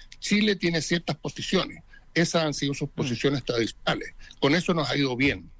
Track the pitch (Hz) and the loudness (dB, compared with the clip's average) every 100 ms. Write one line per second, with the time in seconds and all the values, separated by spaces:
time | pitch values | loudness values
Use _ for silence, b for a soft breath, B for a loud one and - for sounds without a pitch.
0 | B - - 202 214 196 175 165 - 170 | B -12 0 2 2 2 0 0 0 -2
1 | - 147 143 - - 185 - - - b | -2 -6 -8 -8 -2 0 -2 -8 -20 b
2 | - - 165 170 156 139 143 139 147 - | -4 0 2 2 0 0 -2 -2 -4 -4
3 | 131 117 139 139 - 120 110 - - - | -2 0 0 0 0 0 -2 -2 -4 -4
4 | - - B - 139 170 175 165 127 143 | -6 -14 B -2 2 4 2 0 0 0
5 | 135 123 139 98 87 - | 0 2 0 0 -8 -20